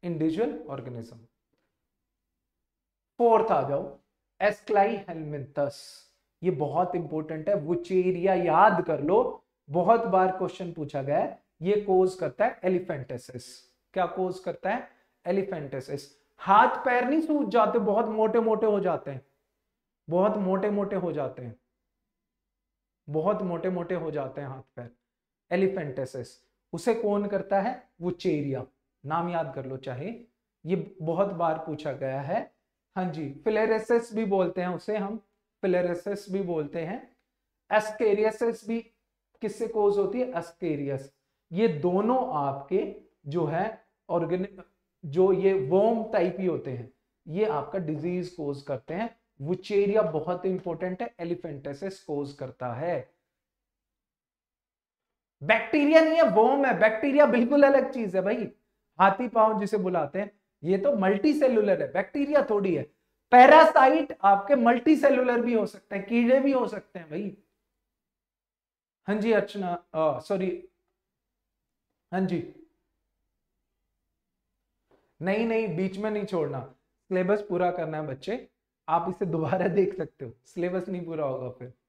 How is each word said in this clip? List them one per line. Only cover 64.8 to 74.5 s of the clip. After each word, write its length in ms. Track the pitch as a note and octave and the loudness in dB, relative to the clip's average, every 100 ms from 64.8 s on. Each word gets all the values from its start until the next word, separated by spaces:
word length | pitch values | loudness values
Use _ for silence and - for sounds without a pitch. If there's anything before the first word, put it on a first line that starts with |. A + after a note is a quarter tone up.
| D#4 D4 C#4+ B3 B3 A#3+ | 4 4 4 4 2 0
भी 140 | A#3 | 2
हो 120 | A#3 G3 | 0 -2
सकते 300 | F#3+ _ G3 | -8 _ -10
हैं, 100 | F#3 | -2
कीड़े 340 | A#3 A#3+ C4 | 0 4 4
भी 120 | C#4 | 4
हो 140 | C4 A3+ | 0 -2
सकते 300 | G3+ - F3+ | -6 -14 -20
हैं 120 | D#3+ | -12
भाई। 260 | D#3+ G#3 - _ _ _ _ _ _ _ _ _ _ _ _ _ _ _ _ - | -8 -8 -12 _ _ _ _ _ _ _ _ _ _ _ _ _ _ _ _ -6
हाँ 80 | G#3 | -2
जी 160 | G#3+ | 2
अर्चना, 520 | G#3+ G3+ G#3 F#3 F3 _ | 2 0 -6 -6 -6 _
अ, 240 | D#3+ D#3 C3 | -2 -2 -2
sorry, 500 | - G3 F#3 F3 - _ _ _ _ _ _ _ _ _ _ _ _ _ _ | -4 -4 -2 -6 -12 _ _ _ _ _ _ _ _ _ _ _ _ _ _
हाँ 80 | F3+ | -4
जी, 340 | F#3 E3+ - - - _ _ _ _ _ _ _ _ _ _ _ _ _ _ _ _ _ _ | -2 -2 -6 -16 -20 _ _ _ _ _ _ _ _ _ _ _ _ _ _ _ _ _ _